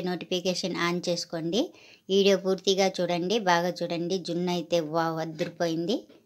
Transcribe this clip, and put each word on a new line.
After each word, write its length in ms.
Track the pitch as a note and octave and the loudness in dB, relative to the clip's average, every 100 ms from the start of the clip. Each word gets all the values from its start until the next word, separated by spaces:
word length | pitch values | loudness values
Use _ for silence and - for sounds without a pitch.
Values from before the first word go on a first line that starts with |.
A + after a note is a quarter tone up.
| F3+ | -2
నోటిఫికేషన్ 680 | F3+ - F3+ F3+ F3 F#3 E3 E3+ | -4 -4 -2 -2 -2 -4 -2 -2
on 120 | F3 F3 | 0 -2
చేసుకోండి. 560 | F3 - E3 E3 G3+ F4 - - - - | -4 -4 -6 -2 0 -2 -6 -20 -20 0
వీడియో 220 | G3 G3 F#3+ F#3 | 4 6 4 2
పూర్తిగా 440 | F#3 G3+ F#3+ F#3+ F#3 | 0 2 2 2 2
చూడండి, 380 | E3+ F3 F3+ A3+ F#3 | -2 0 0 0 4
బాగా 220 | E3+ F3 E3+ | 2 2 -2
చూడండి. 380 | E3+ E3+ F3 F#3+ E3+ | -4 -2 -2 -4 -2
జున్ను 260 | E3+ F3+ F3 | -2 0 -2
అయితే, 220 | E3 E3+ D3+ E3 | 0 0 0 0
వావ్, 260 | E3 D#3+ D#3+ | 0 -2 -6
అదిరిపోయింది. 720 | D#3+ F3 - E3+ E3 E3+ C#4 - - | -4 -6 -2 -2 0 -2 -4 -6 -20